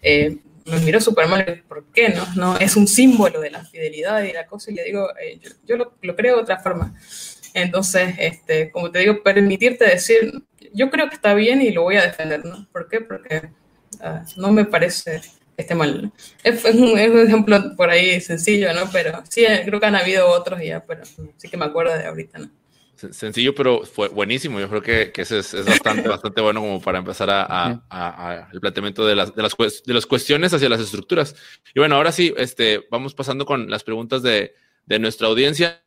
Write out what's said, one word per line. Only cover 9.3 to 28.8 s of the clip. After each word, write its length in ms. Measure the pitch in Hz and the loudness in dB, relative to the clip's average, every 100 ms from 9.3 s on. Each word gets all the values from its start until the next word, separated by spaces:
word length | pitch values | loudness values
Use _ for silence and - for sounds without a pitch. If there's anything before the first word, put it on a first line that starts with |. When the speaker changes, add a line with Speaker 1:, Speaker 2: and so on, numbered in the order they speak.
| 196 202 190 240 247 | 4 4 4 0 4
Speaker 1:
decir, 580 | 220 180 - 226 220 - _ _ - | 4 4 4 4 4 -4 _ _ -14
"Yo 180 | 202 269 | -2 0
creo 180 | 302 294 | 0 -2
que 60 | |
está 200 | - 214 | 0 2
bien 280 | 202 220 262 | 4 4 4
y 80 | 254 | 2
lo 120 | 175 | 2
voy 160 | 170 202 | 2 2
a 40 | |
defender", 420 | 175 - 156 151 | 2 -2 -6 -6
¿no? 220 | 165 185 202 | -8 -16 -14
¿Por 160 | 180 165 | -14 -6
qué? 120 | 226 | -8
Porque, 500 | 220 190 - 160 160 _ _ _ _ - | -6 -14 -8 -8 -8 _ _ _ _ -16
ah, 240 | 165 160 165 - | -12 -12 -12 -6
no 140 | 190 | 2
me 140 | 214 | 2
parece 560 | 208 165 180 - - 160 - _ _ - | 4 2 0 -2 -8 -10 -12 _ _ -12
que 60 | |
esté 120 | - | -6
mal, 280 | 170 151 135 | -2 -2 -2
¿no? 100 | - _ - _ | -8 _ -20 _
Es, 220 | - 233 226 | -2 0 2
es 80 | |
un, 240 | 226 247 220 | 6 6 6
es 100 | 220 | 6
un 120 | 226 | 6
ejemplo 540 | 226 220 214 202 196 - | 6 4 4 4 2 0
por 100 | 175 | 2
ahí 320 | 170 185 180 | 4 4 0
sencillo, 540 | 180 165 185 208 190 | -2 -4 0 2 2
¿no? 160 | 170 190 | -2 -2
Pero 300 | 185 160 165 - | -2 -2 -6 -8
sí, 120 | - | 2
eh, 200 | 226 208 | 4 4
creo 160 | 202 208 | 0 0
que 60 | 214 | 0
han 80 | 196 | 2
habido 320 | 180 190 180 | 0 4 4
otros 320 | 175 175 180 | 4 0 -8
ya, 220 | 160 165 | -8 -10
pero 180 | - 160 - - 151 _ | -10 -16 -16 -20 -20 _
sí 100 | - | -16
que 80 | - | -8
me 80 | |
acuerdo 320 | 151 156 165 160 | -6 -2 -2 -2
de 80 | |
ahorita, 360 | - 80 80 80 | -6 -10 -14 -16
¿no? 100 | 73 _ _ _ _ | -20 _ _ _ _
Speaker 2:
Sen-, 200 | _ - | _ -20
sencillo, 400 | - 110 104 127 | -12 -8 -2 -2
pero 280 | 135 131 120 | 0 2 0
fue 240 | - - 101 | -2 -6 -4
buenísimo. 520 | 92 101 127 151 107 | -2 -2 -2 -4 -8
Yo 80 | 98 | -6
creo 140 | 107 | -6
que, 300 | 101 113 107 | -2 -2 -2
que 100 | - | -6
ese 160 | 90 107 | -6 -6
es, 160 | 95 | -6
es 100 | 95 | -8
bastante, 440 | 98 104 - 107 104 | 0 0 0 -2 -2
<laughs> 20 | |
bastante 320 | 98 107 95 | -4 -6 -2
bueno 180 | 107 107 | -2 -2
como 180 | 107 95 | -4 -6
para 160 | 87 92 | -4 -4
empezar 320 | 92 92 98 | -6 -6 -2
a, 120 | 98 | 0
a, 260 | 98 90 87 | 0 -2 -2
Speaker 3:
Ujú. 120 | 117 _ | -4 _
Speaker 2:
a, 420 | 92 87 - 87 | -10 -10 -10 -12
a 180 | 87 - | -12 -14
el 80 | 92 | -8
planteamiento 460 | 98 95 | -6 -4